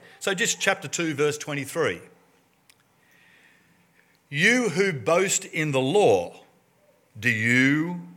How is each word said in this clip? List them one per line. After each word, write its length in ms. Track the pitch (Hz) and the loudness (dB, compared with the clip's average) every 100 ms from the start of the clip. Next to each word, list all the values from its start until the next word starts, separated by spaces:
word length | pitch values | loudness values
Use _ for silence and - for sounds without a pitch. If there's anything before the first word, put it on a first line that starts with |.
| - - | -18 -8
So 140 | - | -6
just 260 | 190 226 - | -2 -2 -2
chapter 280 | - 190 143 | -2 -2 -4
two, 260 | - 165 | -6 -4
verse 240 | 139 147 147 | 0 -2 -2
twenty-three. 640 | - 143 131 170 135 85 - _ _ _ _ _ _ _ _ _ _ _ _ _ _ _ _ _ _ _ _ _ _ | -8 -8 -6 -2 -2 -2 -10 _ _ _ _ _ _ _ _ _ _ _ _ _ _ _ _ _ _ _ _ _ _
"You 400 | 143 196 247 233 | 0 2 4 2
who 240 | 156 196 | 0 -2
boast 520 | 147 110 170 190 - - | -2 0 2 2 -2 -4
in 260 | 170 156 | -4 -2
the 80 | 135 | 0
law, 600 | 131 196 180 95 87 - - _ _ _ _ _ _ 113 | 2 4 4 4 0 -12 -20 _ _ _ _ _ _ -4
do 100 | 117 | -2
you 720 | 110 113 123 131 151 165 175 - | 0 2 4 4 2 -2 -8 -12